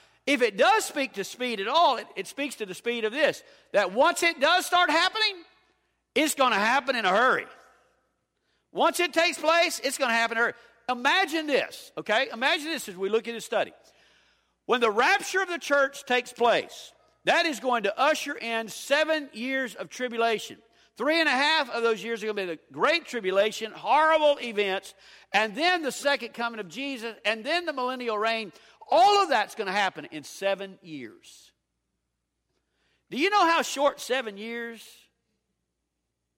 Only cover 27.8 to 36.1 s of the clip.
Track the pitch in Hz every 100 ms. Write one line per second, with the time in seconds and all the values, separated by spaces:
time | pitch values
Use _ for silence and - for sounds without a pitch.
27.8 | 247 254 240 208 220 226 202 - - _
28.8 | - 311 392 403 370 240 190 - 196 202
29.8 | 190 160 143 151 139 - 196 190 196 185
30.8 | 175 147 117 90 - - - _ _ _
31.8 | _ _ _ _ _ _ _ _ _ _
32.8 | _ _ _ 226 359 415 330 330 - 269
33.8 | 277 285 - 262 226 196 220 233 233 226
34.8 | - - _ _ _ _ _ _ _ _
35.8 | _ _ _